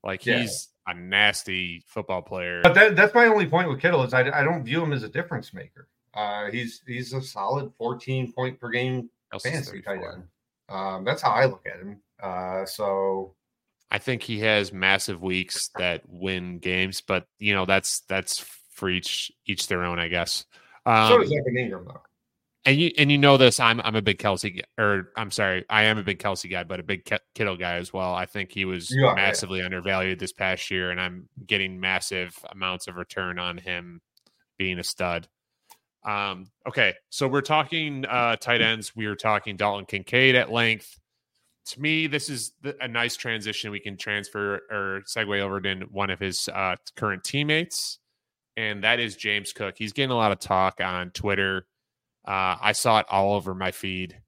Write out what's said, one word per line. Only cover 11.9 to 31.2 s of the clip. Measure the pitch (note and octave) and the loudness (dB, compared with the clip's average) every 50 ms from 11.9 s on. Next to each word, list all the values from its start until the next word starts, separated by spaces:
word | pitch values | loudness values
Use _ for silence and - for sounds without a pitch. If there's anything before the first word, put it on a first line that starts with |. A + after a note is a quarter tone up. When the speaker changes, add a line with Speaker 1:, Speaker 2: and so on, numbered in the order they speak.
| G2+ - _ _ _ _ - | -16 -18 _ _ _ _ -8
Speaker 2:
Uh, | F#2+ F2+ F2+ F#2 F#2 F#2 F#2+ G2 | -6 -6 -4 -4 -4 -4 -4 -4
so | F#2+ - - G#2+ G2+ G2 G2 G2 G2 F#2+ F#2+ F#2+ F#2+ _ _ _ _ _ _ _ _ _ _ _ _ | -6 -6 -4 -2 0 0 0 0 0 0 -2 -6 -10 _ _ _ _ _ _ _ _ _ _ _ _
Speaker 1:
I | - G2+ | -4 -2
think | - - B2+ A2+ - | -2 -2 -4 -4 -2
he | - A2+ G#2 G#2+ | -4 -4 2 4
has | A2 G#2+ G#2 G2+ F#2 G2 | 4 4 4 2 0 -2
massive | F#2+ F#2 F#2+ G2 F#2+ - - G2 E2 F2 | 2 4 4 4 4 2 -4 -6 -4 -4
weeks | F#2+ F#2 F#2 F2+ - - - - - _ | -2 -2 -2 -2 -4 -6 -6 -6 -8 _
that | - F2+ F2 F2 D#2 - | -2 -2 -2 -2 -2 -6
win | - F2+ F2 F#2 F#2+ F#2+ F#2 F2+ F2+ F2+ F2 | -14 -14 -8 -4 -4 -4 -4 -4 -8 -10 -6
games, | - F#2 F2+ F#2 F#2+ F#2+ F#2 - | -4 -2 0 0 0 0 -2 -8
but, | - - F#2+ F2+ F2 _ _ _ | -4 -2 -2 -2 -2 _ _ _
you | G#2+ G#2 G2+ | 0 2 2
know, | G2 F2+ | 2 4
that's, | F#2 F#2+ F#2+ - - - - _ _ | 4 4 2 4 0 -4 -4 _ _
that's | F#2 F#2+ F#2 - - - - - - - _ _ | -4 -4 -2 -2 -6 -6 -8 -12 -18 -20 _ _
for | _ - - F#2+ | _ -4 -2 -2
each, | F2+ F2+ F2 - - - - - _ _ _ | -2 -2 -2 -4 -6 -4 -6 -8 _ _ _
each | - G2+ - - | -6 -4 -4 -2
their | - G2 F2 F2+ | -2 -2 -2 -2
own, | F2 F2 E2+ | -2 -2 -2
I | E2+ | -2
guess. | E2 F2 F2 E2+ - - - - _ _ - _ _ - - _ | -2 0 -2 0 -2 -4 -6 -6 _ _ -20 _ _ -20 -6 _
Speaker 2:
So | A#2+ A#2 | 4 6
Speaker 1:
Um, | A2 A2 A2 - A#3+ G#3 | 6 8 8 8 6 6
Speaker 2:
is | - D3+ | 4 0
Evan | D3 - B2+ A#2 B2 | -2 -2 -2 -2 -2
Ingram, | B2 G#2+ F#2+ F#2 F2+ | -4 -4 -6 -10 -12
though. | F2+ - - _ _ _ _ _ _ _ _ _ _ _ _ _ | -16 -18 -20 _ _ _ _ _ _ _ _ _ _ _ _ _
Speaker 1:
and | C3+ C3+ C#3+ | 4 6 6
you, | E3+ E3+ - D3 | 4 2 4 4
and | D3+ C#3 C#3+ | 6 6 6
you | C#3+ | 8
know | C#3 C#3+ C#3 | 10 10 10
this, | C3 C3 B2 - - | 10 10 8 8 8
I'm, | B2+ A2+ A2+ A#2 G#2 | 4 4 4 4 0
I'm | A2 G#2+ | 0 0
a | A2 G#2 | 2 2
big | G#2 G2 - | 2 0 2
Kelce | - G#2+ F#2+ F2+ - G#2 F2+ | 2 2 2 2 -2 -6 -6
g-, | F2+ - _ _ | -8 -12 _ _
or | - A2 G#2 G2+ G2 F2+ - _ | 0 2 2 2 0 -2 -6 _
I'm | A2+ A2 G2+ | -8 -8 -6
sorry, | - - G#2+ F#2+ F#2 F#2 - _ | -2 0 0 0 0 -2 -2 _
I | G#2+ G#2+ G#2+ | 4 4 6
am | G#2+ A2 A2 | 6 4 2
a | G2 | 0
big | G2 G2 E2+ | -2 -4 -2
Kelce | - G#2 F#2+ - - F2+ | -2 -2 -2 -2 -6 -6
guy, | F#2 F2+ F2 | -6 -6 -6
but | D#2+ F#2+ F2+ | -6 -8 -8
a | E2+ | -4
big | D#2+ G2+ F2+ _ | -6 -6 -6 _
Ke-, | - G#2+ G#2 _ _ _ | -6 -6 -6 _ _ _
Kittle | - A2+ G2+ F#2 | -2 -2 -2 -2
guy | E2+ F2+ F2 F2 | -2 -4 -4 -4
as | F2 F2+ - - | -4 -6 -6 -6
well. | F#2+ F#2 F2+ F2+ | -4 -2 -2 -2
I | F2+ F#2 | -2 -4
think | - - G#2 G2 F2+ | -6 -6 -10 -10 -8
he | - G2 F#2+ | -4 -4 -4
was | F#2 F#2 F2+ E2+ - | -2 -4 -6 -4 -2
Speaker 2:
You | C3 C3 C3+ | 2 4 4
are, | B2 G2+ | 4 4
yeah. | F#2+ G2 | 4 2
Speaker 1:
massively | G2 G2+ F#2 - F#2 F#2+ F#2 F#2 | 2 2 0 -4 -4 -4 -4 -4
undervalued | F2+ F#2 F2+ F2 G2 F#2+ F#2 F#2 F#2+ F#2 F2+ | -4 -6 -4 -2 -2 0 0 0 -2 -2 -4
this | F#2+ F2+ - | -6 -10 -6
past | - G2 F#2+ F#2 F2+ - - | -4 -2 -2 -2 -2 -4 -4
year, | F#2+ F#2 F2+ F2+ | -4 -2 -2 -2
and | F2+ F2+ | -4 -4
I'm | F#2 F2+ F2+ F2+ | -4 -6 -6 -10